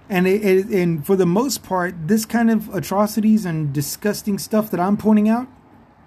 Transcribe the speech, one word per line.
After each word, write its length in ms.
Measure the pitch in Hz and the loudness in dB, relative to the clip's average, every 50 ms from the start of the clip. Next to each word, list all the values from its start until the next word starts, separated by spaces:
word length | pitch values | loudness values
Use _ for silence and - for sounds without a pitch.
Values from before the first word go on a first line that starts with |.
| _ - | _ -4
And 160 | 202 180 185 185 | -2 0 2 2
it, 160 | 190 208 214 | 2 2 2
it, 220 | 202 190 185 196 214 | 2 2 2 2 2
and 360 | 214 190 180 175 165 156 147 | 0 0 0 0 0 -2 0
for 100 | - 196 | 0 2
the 120 | 185 185 175 | 2 2 2
most 340 | 175 208 247 285 214 - | 2 0 0 -2 -4 -6
part, 460 | - - 185 185 175 180 180 175 160 156 | -6 -4 -4 -2 -2 -4 -6 -8 -2 0
this 180 | 214 226 220 | 0 0 0
kind 240 | - - 233 233 226 | 0 -2 2 2 2
of 240 | 226 208 214 - - | 2 0 -2 -4 -6
atrocities 720 | 180 - - 190 196 208 208 208 233 208 220 214 208 175 | -8 -6 -2 0 0 0 0 0 0 2 2 2 2 2
and 260 | 180 165 160 156 147 | -2 -4 -4 -4 -4
disgusting 680 | 135 147 143 - - - - 208 202 208 - 214 202 196 | -4 -4 -4 -6 -8 -4 -4 -4 -4 -4 -4 -4 -4 -4
stuff 320 | - - - 214 214 214 | -4 -2 -2 -2 -2 0
that 80 | - 175 | -2 -2
I'm 180 | 175 190 208 208 | 0 0 -2 0
pointing 320 | - 214 214 214 208 214 | 2 2 4 4 4 2
out, 180 | 226 240 254 254 - - _ _ - - - _ _ _ _ | 0 0 -2 -8 -14 -20 _ _ -20 -20 -20 _ _ _ _